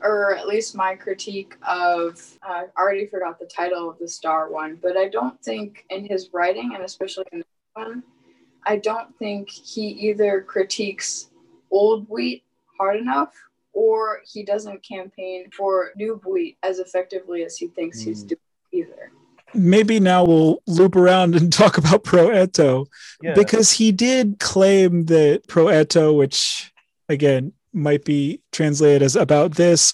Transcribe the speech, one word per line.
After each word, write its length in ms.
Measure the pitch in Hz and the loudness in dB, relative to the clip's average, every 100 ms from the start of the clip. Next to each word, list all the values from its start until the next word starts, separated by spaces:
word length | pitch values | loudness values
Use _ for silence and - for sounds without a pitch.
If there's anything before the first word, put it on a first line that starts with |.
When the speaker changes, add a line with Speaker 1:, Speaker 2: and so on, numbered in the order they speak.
Speaker 1:
or 340 | 202 208 202 196 | -4 -2 -2 -4
at 100 | 196 | -4
least 280 | 214 220 208 | -6 -4 -4
my 200 | 185 190 | -6 -6
critique 600 | 208 190 - 196 196 - - | -10 -10 -10 -12 -14 -12 -8
of, 680 | 180 175 175 170 170 - _ 190 | -4 -2 -2 -4 -10 -20 _ -12
uh, 160 | 175 185 - | -12 -8 -4
I 40 | |
already 240 | 196 196 208 | -2 -2 -6
forgot 300 | 190 175 165 | -8 -10 -12
the 100 | 170 | -14
title 420 | - 180 180 170 | -8 -6 -6 -10
of 100 | 160 | -12
the 80 | 170 | -16
Star 420 | - 160 156 156 | -10 -4 -4 -4
one, 280 | 156 156 165 | -8 -12 -8
but 140 | 180 190 | -4 -2
I 140 | 196 | -4
don't 280 | 220 254 - | -4 -8 -8
think 400 | 233 220 208 - - | -12 -10 -12 -16 -14
in 160 | 190 202 | -12 -8
his 240 | 190 185 | -8 -8
writing, 400 | 175 175 214 247 | -4 -2 -4 -8
and 100 | 202 185 | -10 -12
especially 400 | - 190 - - | -12 -12 -12 -14
in 60 | - | -14
this 80 | - _ _ | -18 _ _
one, 280 | 220 226 247 - _ _ _ _ _ 202 | -16 -14 -14 -18 _ _ _ _ _ -4
I 120 | 208 | -4
don't 360 | 214 226 - - | -4 -6 -10 -12
think 320 | 107 202 98 | -10 -10 -12
he 380 | - - 226 214 - 214 | -20 -16 -10 -10 -6 -4
either 340 | 208 202 196 | 0 0 -2
critiques 920 | - 202 190 - 202 - - - - _ _ _ - | -4 -4 -4 -6 -8 -8 -10 -10 -14 _ _ _ -4
old 380 | 190 214 220 208 | 0 2 0 -4
wheat 360 | 226 247 247 _ _ _ - | -8 -6 -8 _ _ _ -6
hard 160 | 196 208 | -4 -4
enough 360 | 247 269 302 _ _ _ _ - | -4 -4 -6 _ _ _ _ -2
or 440 | 226 220 214 202 - | 0 0 -2 -8 -12
he 160 | 208 | -12
doesn't 380 | 202 208 214 196 | -6 -6 -6 -18
campaign 680 | - 190 190 - 185 185 180 - | -16 -16 -16 -14 -12 -12 -14 -8
for 360 | 196 190 175 196 | -2 -2 -2 -6
New 240 | 220 214 | -8 -8
Buit 320 | 185 185 170 - | -6 -4 -4 -6
as 160 | 190 185 | -6 -6
effectively 640 | 180 185 185 190 185 170 165 | -6 -6 -6 -10 -10 -10 -10
as 120 | - | -10
he 100 | 170 | -12
thinks 320 | 165 165 113 | -10 -10 -10
he's 220 | 110 107 | -12 -10
Speaker 2:
Mm. 40 | 101 | -10
Speaker 1:
doing 100 | - _ _ _ | -12 _ _ _
either. 400 | 180 165 - - _ _ _ _ | -8 -8 -12 -20 _ _ _ _
Speaker 3:
Maybe 460 | 233 175 202 214 220 | 0 4 4 4 2
now 260 | 185 180 170 | 4 4 4
we'll 380 | 160 160 - - | 4 4 0 0
loop 300 | 170 190 185 | 2 4 6
around 400 | 180 185 175 170 | 6 6 4 2
and 180 | 170 | 2
<laughs> 80 | - | 4
talk 160 | 214 - | 4 4
about 260 | 151 180 | 2 2
Pro 260 | - 180 170 | 4 4 6
Eto, 580 | 208 185 - 143 131 143 - - - | 4 2 4 2 2 -4 -14 -20 -14
Speaker 2:
Yeah. 140 | 165 170 | -2 2
Speaker 3:
because 380 | 202 226 208 | 2 4 2
he 180 | - 220 | 4 2
did 480 | 190 247 262 214 202 | 2 2 2 0 -2
claim 680 | - 190 196 196 185 175 165 | -2 2 4 6 4 2 2
that 420 | 160 147 147 - | 4 4 2 0
Pro 180 | 175 165 | 2 4
Eto, 500 | 156 151 170 156 147 | 4 4 4 4 4
which 540 | 135 - - - - _ _ _ - | 2 0 -4 -6 -12 _ _ _ -6
again 460 | 143 143 131 139 - _ | 0 2 2 -2 -12 _
might 320 | 196 147 147 | -4 0 0
be 380 | - 147 143 - _ | 0 -2 -2 -6 _
translated 520 | - 151 143 147 143 | -4 -2 4 4 6
as 120 | 139 - | 4 2
about 380 | 139 147 170 151 | 2 2 2 2
this 380 | 175 165 - | 4 4 2